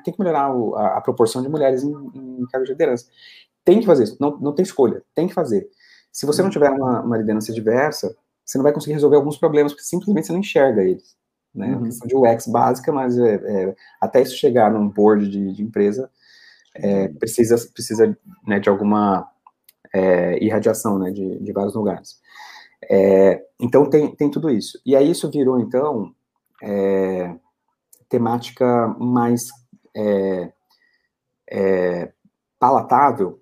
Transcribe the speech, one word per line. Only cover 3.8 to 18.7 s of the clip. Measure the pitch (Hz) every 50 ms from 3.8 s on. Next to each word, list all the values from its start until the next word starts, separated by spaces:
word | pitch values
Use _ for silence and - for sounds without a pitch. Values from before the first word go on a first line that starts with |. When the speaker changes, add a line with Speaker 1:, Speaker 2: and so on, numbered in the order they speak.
| 214
Speaker 1:
fazer | 196 165 139 110
isso, | 101 - -
não, | 143 147 147 -
não | 127 143 143
tem | - 185
escolha, | - - - 131 110 - - _ _ -
tem | 156 165
que | 180 -
fazer. | 190 165 127 - 196 190 - _ _ _ _ _ _ _ _
Se | - - -
você | 143 147 -
não | 180
Speaker 2:
Uhum. | 196
Speaker 1:
tiver | - 151 143 139
uma, | 135 139 135 127 123 110 -
uma | 120 120
liderança | 110 110 110 107 110 107 - 113
diversa, | 117 107 110 117 123 143 151 151 - - 92 - _ _ _ _ _ -
você | - -
não | 135 131
vai | 147 147
conseguir | 151 139 147 151
resolver | 151 143 143 143
alguns | 147 139 147 147
problemas, | - - 160 147 147 147 143
porque | 143 - -
simplesmente | - - 180 - 214 202 156 156
você | - 165
não | 180
enxerga | 208 - - 156 139 135 113 107 95
eles, | 92 92 - _ _ _ _ _ _ _ _ _ _ -
né? | 110 98
É | 123
uma | 135
Speaker 2:
Uhum. | 123 120
Speaker 1:
questão | 113 117 - -
de | 113 131
U | 135 127
X | 113 117 117 -
básica, | 117 110 120 123 120 127 127 - 165
mas | 151 135 131 123 123
é, | 123 120 113 104
é, | 95 - 104 104 95 92 95 95 _ _ _ _ -
até | 110 107 - 131
isso | 131 - -
chegar | - - 143 120 123 110 107
num | 110 107 104 101
board | 101 104 104 107 107 104 104 98
de, | 98 101 101 95 98
de | 104 104
empresa, | 117 120 104 101 101 107 127 131 - _ _ _ _ _ _ _ - _ _ _ _ -
é, | - - 101 98 98 98
Speaker 2:
Uhum. | 87 76
Speaker 1:
precisa, | - - 117 - - 117 107 117 117 117 - _
precisa, | - 117 - 113 110 113 107 101 _ _ - - _ -
né, | - 104 101
de | 101
alguma, | 104